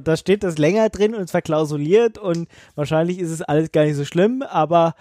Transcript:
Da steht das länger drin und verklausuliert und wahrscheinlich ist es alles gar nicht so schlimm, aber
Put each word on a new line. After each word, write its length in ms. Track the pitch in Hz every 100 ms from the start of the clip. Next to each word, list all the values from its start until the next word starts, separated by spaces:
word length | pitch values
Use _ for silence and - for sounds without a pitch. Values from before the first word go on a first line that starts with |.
Da 140 | 139 160
steht 260 | - 202
das 140 | 196 156
länger 320 | 151 208 220
drin 260 | 185 208 226
und 140 | 180
verklausuliert 840 | 175 - 156 156 151 147 208 233 -
und 320 | 196 170 170 - - -
wahrscheinlich 440 | 147 156 170 180
ist 100 | 170
es 100 | 160
alles 300 | - 147 160
gar 140 | 160 151
nicht 100 | 147
so 80 |
schlimm, 380 | 143 170 202 254
aber 520 | 277 185 151 170 165 -